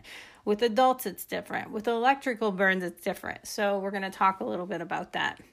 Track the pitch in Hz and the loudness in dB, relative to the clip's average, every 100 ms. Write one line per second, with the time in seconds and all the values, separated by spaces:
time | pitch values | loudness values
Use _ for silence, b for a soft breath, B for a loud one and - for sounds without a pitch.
0 | B B B B - 208 240 214 262 254 | B B B B 0 2 4 6 6 6
1 | 196 175 - - - - - 220 214 226 | -2 -8 -6 -6 -6 -8 -6 -4 0 2
2 | 247 269 269 220 220 185 196 185 175 - | 4 2 0 0 0 2 2 2 -2 -4
3 | 196 175 - - - - 202 202 196 202 | -6 -4 -8 -10 -10 -2 0 0 -2 -4
4 | 190 190 190 185 180 208 180 170 165 156 | -6 2 2 2 -4 -6 -4 -6 -4 -6
5 | 180 170 151 - - | -6 -4 -4 -4 -14